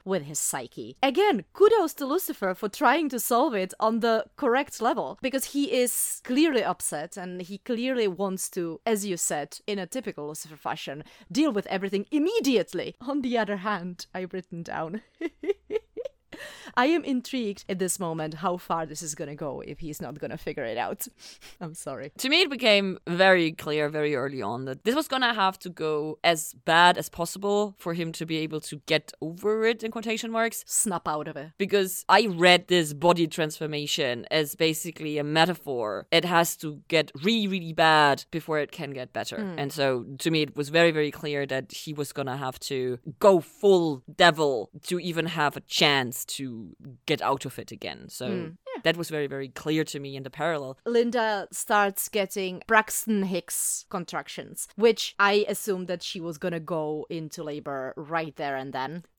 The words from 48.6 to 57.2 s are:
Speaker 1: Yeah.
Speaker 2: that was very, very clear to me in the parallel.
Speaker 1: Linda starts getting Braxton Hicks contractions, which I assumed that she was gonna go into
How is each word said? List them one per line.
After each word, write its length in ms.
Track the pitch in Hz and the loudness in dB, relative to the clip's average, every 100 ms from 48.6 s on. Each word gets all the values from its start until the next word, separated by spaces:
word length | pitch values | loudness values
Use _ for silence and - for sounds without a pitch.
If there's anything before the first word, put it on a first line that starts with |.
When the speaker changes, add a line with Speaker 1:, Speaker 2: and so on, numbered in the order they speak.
| - 494 | -14 -2
Speaker 1:
Yeah. 60 | |
Speaker 2:
that 140 | 165 165 | 0 0
was 120 | 160 | -4
very, 160 | 156 143 | -4 -4
very 220 | 139 135 | -6 -10
clear 340 | - 151 156 | -8 -2 -2
to 160 | 151 147 | -2 -6
me 160 | 139 135 | -10 -10
in 80 | |
the 80 | 131 | -12
parallel. 460 | 147 156 160 131 135 - | -6 -4 -2 -6 -8 0
Speaker 1:
Linda 640 | 233 240 233 220 208 175 | 2 2 0 0 -2 -4
starts 580 | - - 208 202 196 - | -10 0 2 4 0 -4
getting 540 | 214 190 - 185 180 - | -2 -2 -2 -4 -6 2
Braxton 580 | 220 214 - - 214 | 4 4 -2 0 0
Hicks 640 | 190 180 - - - - - | 0 -2 -4 -4 -4 -4 -6
contractions, 760 | 190 170 165 143 - - 165 - - | -8 -6 -6 -6 -10 -12 -12 -12 2
which 380 | 226 226 - - | 4 4 -2 2
I 260 | 202 208 208 | 4 4 2
assumed 400 | 202 - 185 180 | -2 -2 -4 -4
that 140 | 175 | -6
she 180 | - 196 | -6 -8
was 200 | 165 151 | -8 -6
gonna 200 | 185 170 | -4 -6
go 460 | 156 170 151 156 - | -4 -4 -2 -4 -6
into 340 | 170 | -8